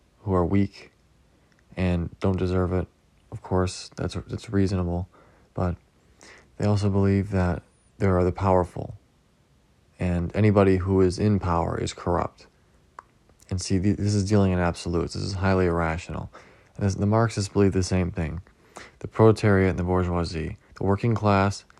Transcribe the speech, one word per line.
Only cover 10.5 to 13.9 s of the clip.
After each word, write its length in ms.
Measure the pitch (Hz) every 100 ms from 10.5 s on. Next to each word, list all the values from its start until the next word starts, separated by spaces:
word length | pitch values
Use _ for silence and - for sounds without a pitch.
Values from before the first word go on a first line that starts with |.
| 101 98 95
who 240 | 92 95
is 180 | 92 92
in 220 | 104 101
power 360 | 90 85 85 82
is 160 | 92
corrupt. 540 | - - 87 - - - _ _ _ _ - - _ _ _ -
And 100 | 92
see, 200 | - 95
th-, 160 | 98